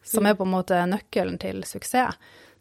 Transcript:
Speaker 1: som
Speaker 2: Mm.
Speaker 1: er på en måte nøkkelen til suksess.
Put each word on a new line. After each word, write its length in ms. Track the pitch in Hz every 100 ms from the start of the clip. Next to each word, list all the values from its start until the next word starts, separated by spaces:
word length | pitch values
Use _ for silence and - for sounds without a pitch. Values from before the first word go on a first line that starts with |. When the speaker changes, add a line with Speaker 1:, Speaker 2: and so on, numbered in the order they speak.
Speaker 1:
som 240 | - 220
Speaker 2:
Mm. 60 | 208
Speaker 1:
er 40 |
på 140 | 208 190
en 60 | 185
måte 240 | 185 180 175
nøkkelen 480 | 202 - 220 185 175
til 220 | 190 190
suksess. 540 | - - - 254 254 - - - - _